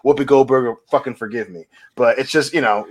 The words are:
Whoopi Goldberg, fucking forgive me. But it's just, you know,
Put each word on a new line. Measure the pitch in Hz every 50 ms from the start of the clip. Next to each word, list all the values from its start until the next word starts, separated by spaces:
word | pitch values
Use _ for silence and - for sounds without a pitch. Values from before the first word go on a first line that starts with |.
| -
Whoopi | 135 143 143 139
Goldberg, | 139 143 135 131 127 131 131 123 120 113 - _ _
fucking | - 135 - 131 117
forgive | - 113 104 110 117 107 98
me. | 90 85 - _ _ _ _ _ _
But | - 123 117 117 131
it's | 131 -
just, | - 156 139 - 165
you | 165
know, | 131 110 104 104 104 104